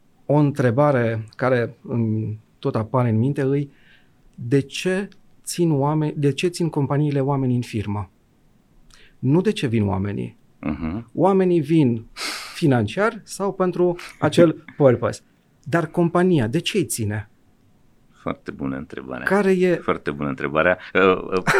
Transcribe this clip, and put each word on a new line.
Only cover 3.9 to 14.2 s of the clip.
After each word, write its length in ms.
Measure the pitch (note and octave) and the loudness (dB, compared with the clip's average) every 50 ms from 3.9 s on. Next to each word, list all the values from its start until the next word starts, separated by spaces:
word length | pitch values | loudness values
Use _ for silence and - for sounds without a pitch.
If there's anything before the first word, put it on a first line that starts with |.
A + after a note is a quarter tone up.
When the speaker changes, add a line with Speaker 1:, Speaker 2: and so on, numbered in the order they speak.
| - - _ _ _ _ _ - _ | -20 -20 _ _ _ _ _ -20 _
Speaker 1:
de 240 | - B2 A#2 B2+ C#3 | -14 -6 0 0 0
ce 480 | C3+ C#3 - - - F#3+ F#3 F#3 G3+ G3 - - - _ _ _ _ | 0 0 -8 -6 -4 -2 -2 -2 -4 -6 -10 -20 -20 _ _ _ _
țin 280 | - - - F3 E3 | -12 -2 0 2 2
oameni, 420 | D#3 C3+ C3+ C#3+ D#3 D#3 D3+ D3+ D3+ D#3 | 2 2 2 2 0 0 0 -2 -2 0
de 140 | C#3+ C#3+ | 0 0
ce 160 | C3+ - - F3+ | 0 0 -2 -4
țin 220 | F3 - F3 D#3+ | -2 -2 -2 -2
companiile 500 | - D#3 C#3 B2+ C#3+ C#3 D3+ D3+ C#3 C#3+ | 0 -2 -2 0 0 0 0 0 0 0
oameni 360 | C3+ C#3 C#3+ C#3 C3+ B2 B2 | 0 0 0 0 0 0 0
în 60 | A#2+ | 0
firmă? 480 | A#2+ - - A2 G2+ G2+ G2+ G2+ G2 - _ _ _ _ _ _ _ _ _ _ _ _ _ - _ _ - - - - _ _ | -2 -4 -6 -6 -4 -4 -4 -6 -6 -10 _ _ _ _ _ _ _ _ _ _ _ _ _ -20 _ _ -20 -20 -20 -20 _ _
Nu 220 | - B2+ C#3+ E3+ | 0 2 2 2
de 100 | F#3 A3 | 2 0
ce 160 | G#3 - - C3 | -2 -2 -2 -2
vin 200 | A2 A#2 G#2 G2+ | 0 0 0 0
oamenii. 500 | F#2+ F#2+ F#2+ G2+ G2+ - A#2+ - A2 _ _ _ _ _ | -2 -2 -4 -4 -6 -6 -8 -10 -12 _ _ _ _ _
Speaker 2:
Mhm. 500 | - D#2 D2+ C#2+ E2 D#2 E2+ A2 A#2 - _ | -8 -6 -6 -4 -6 -6 -6 -8 -10 -10 _
Speaker 1:
Oamenii 480 | - D3+ F#3 G3 F#3+ F#3 F3+ F3 F3 | 0 2 2 4 2 2 2 2 0
vin 440 | C#3+ C3+ E3+ D#3+ D3+ B2 A#2 A2+ A2 - - - - - - - - - - | 0 2 2 4 4 4 2 -2 -6 -12 -14 -12 -10 -10 -10 -10 -14 -14 -10
financiar 680 | - F3 D3+ C3 A#2+ G#2+ G#2+ - F#3 G3+ A3+ A3+ G#3+ - | -2 2 2 2 2 2 0 -2 -2 -2 -2 -2 -4 -14
sau 300 | - - - F#3+ G3+ F#3+ | -16 -10 -6 -4 -4 -2
pentru 420 | - F#3 F3+ F3 F3+ F3+ F3+ F3 F3 - - - - | -2 -2 -2 0 0 0 0 0 -2 -8 -16 -10 -2